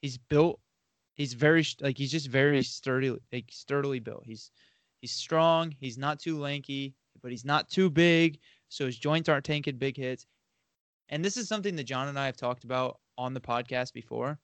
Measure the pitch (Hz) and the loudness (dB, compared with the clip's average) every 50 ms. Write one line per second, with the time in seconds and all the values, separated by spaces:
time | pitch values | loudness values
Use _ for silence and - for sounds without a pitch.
0 | - 143 127 127 _ _ 147 147 156 175 - - _ _ _ _ _ _ _ _ | -8 -10 -10 -10 _ _ 4 4 4 4 2 -4 _ _ _ _ _ _ _ _
1 | _ _ _ - 147 131 123 117 143 151 160 165 156 - - _ - 139 135 - | _ _ _ -6 -6 -6 -2 2 6 6 6 6 4 2 -4 _ -2 -2 -2 -2
2 | 139 135 135 165 143 139 120 135 135 143 147 135 127 - - - - 135 131 131 | -4 -2 -2 -4 -4 0 2 4 4 6 4 4 2 0 -4 -8 -4 -2 0 0
3 | 135 131 120 - _ _ - 123 120 - - - - - 139 143 139 139 135 127 | 0 0 -2 -4 _ _ -10 -10 -10 -10 -18 -20 -8 -4 -2 -2 -2 -2 -4 -4
4 | 110 104 110 - - 113 113 107 - - _ _ _ _ _ _ _ _ _ _ | -6 -8 -12 -12 -14 -16 -16 -16 -16 -20 _ _ _ _ _ _ _ _ _ _
5 | - 120 - - - - 160 160 165 165 165 165 165 165 151 131 135 131 113 127 | -12 -10 -8 -8 -6 0 2 4 6 6 4 4 0 -2 -6 -10 -10 -10 -8 -6
6 | 135 147 151 147 - 170 160 151 143 143 143 143 135 - 139 139 139 139 135 _ | -4 -4 -4 -4 -4 -6 -4 -4 -4 -6 -6 -6 -8 -8 -6 -6 -6 -8 -10 _
7 | _ _ _ - - 123 123 117 123 139 143 151 - _ - - 190 185 147 160 | _ _ _ -16 -12 -12 -10 -8 -2 0 0 0 0 _ 2 4 4 4 6 6
8 | 170 170 165 165 165 165 151 - _ _ _ _ _ _ - - 143 127 123 113 | 6 8 8 6 6 4 2 -2 _ _ _ _ _ _ -6 -4 -4 -4 -4 -2
9 | - 147 151 165 160 - 156 135 - - 151 147 143 151 135 120 135 139 131 - | 0 0 0 2 4 2 2 2 2 0 -2 -2 0 -4 -4 -2 -4 -4 -4 -4
10 | 131 127 127 123 - _ _ _ _ _ _ _ _ _ _ _ _ _ _ _ | -6 -6 -6 -6 -10 _ _ _ _ _ _ _ _ _ _ _ _ _ _ _
11 | _ _ 143 151 165 202 196 254 226 180 214 214 185 208 185 160 139 117 135 127 | _ _ -6 -2 -2 -2 -2 -4 -6 -4 -4 -4 -2 -4 -4 -4 -6 -4 -4 -4
12 | 131 143 139 139 139 135 123 - - 123 123 123 - 120 131 127 127 127 - _ | -4 -2 -2 -2 -2 -2 -4 -4 -4 -4 -4 -4 -6 -4 -2 0 0 -2 -4 _
13 | _ _ _ - 127 127 131 131 123 - 120 120 123 127 127 123 127 131 _ 120 | _ _ _ -6 -6 -6 -6 -6 -4 -2 -2 -2 -2 -2 -2 -2 -2 -4 _ -14
14 | 117 _ 120 117 120 135 151 151 | -12 _ -6 -4 -4 -4 -6 -8